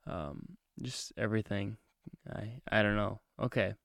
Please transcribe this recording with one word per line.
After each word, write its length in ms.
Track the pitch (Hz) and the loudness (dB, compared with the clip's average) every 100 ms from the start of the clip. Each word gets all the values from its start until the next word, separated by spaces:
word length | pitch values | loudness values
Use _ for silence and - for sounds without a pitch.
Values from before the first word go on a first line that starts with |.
| - | -6
um, 480 | 90 73 71 - - _ - | -6 -4 -8 -12 -16 _ -10
just 300 | 123 - - - | -8 -6 -8 -2
everything. 580 | 110 110 104 101 98 110 _ _ - - - | 2 2 2 -2 -2 -6 _ _ -18 -16 -10
I, 300 | - 107 123 - | -8 -6 -8 2
I 100 | 107 | 4
don't 140 | 104 104 | 6 6
know. 240 | 101 101 _ - | 2 -2 _ -2
Okay. 360 | 123 - 98 107 | 0 2 2 0